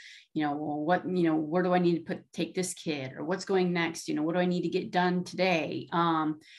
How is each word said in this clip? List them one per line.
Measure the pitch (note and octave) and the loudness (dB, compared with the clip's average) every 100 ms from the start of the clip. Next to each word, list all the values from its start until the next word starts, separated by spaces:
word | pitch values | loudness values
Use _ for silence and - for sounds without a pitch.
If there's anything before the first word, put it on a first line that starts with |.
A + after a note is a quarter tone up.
| - - - | -20 -20 -8
you | D#3 | -2
know, | D3+ | -2
"Well, | D3 D3+ D3 | -2 -4 -2
what, | D3+ F3 E3 | 2 0 2
you | F3+ | 2
know, | E3 D#3 | 2 2
where | D3+ F3+ | 2 0
do | F3+ | 4
I | F3+ | 4
need | F3 E3+ | 4 2
to | |
put, | F3+ F3+ - | -2 -8 -8
take | - D#3+ | -6 -4
this | F#3 F3+ | -4 -4
kid? | - - D3 C3 | -6 -6 -6 -6
Or | C3+ | -8
what's | D3+ F#3 - | -4 -4 0
going | F#3+ F3+ | 2 2
next? | F3 D#3+ - - | 2 -2 -4 -4
You | D3+ | -2
know, | |
what | D#3 F3 | 0 2
do | |
I | F3+ | 2
need | F3+ | 2
to | E3 | 0
get | F3 - | -2 -2
done | F3+ F3+ F3+ | 0 2 2
today?" | F3+ - F#3 E3 C#3+ - C3+ | -2 0 2 2 0 -6 -4
Um, | F3 E3+ D#3+ D#3 D3+ - | 0 2 2 0 -4 -10